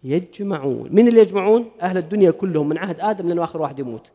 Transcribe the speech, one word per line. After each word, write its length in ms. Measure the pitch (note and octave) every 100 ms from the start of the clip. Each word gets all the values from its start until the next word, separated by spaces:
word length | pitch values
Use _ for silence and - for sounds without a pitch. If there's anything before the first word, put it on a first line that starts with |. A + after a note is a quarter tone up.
يجمعون. 840 | C3 D3+ F3+ - G3+ F3 C3+ A#2+ A#2
من 160 | F#3+ A#3+
اللي 120 | A3+
يجمعون؟ 500 | G#3 G3 F#3+ A3 A3+ _
أهل 180 | F3 F#3
الدنيا 320 | D#3+ G#3 F#3
كلهم 380 | E3 F#3+ D#3 D3
من 100 | D#3+
عهد 220 | F#3+ E3
آدم 280 | G3+ G#3 F3
لأنه 160 | F3
آخر 180 | E3 D#3+
واحد 160 | D3+ C3+
يموت. 280 | C3 A2 _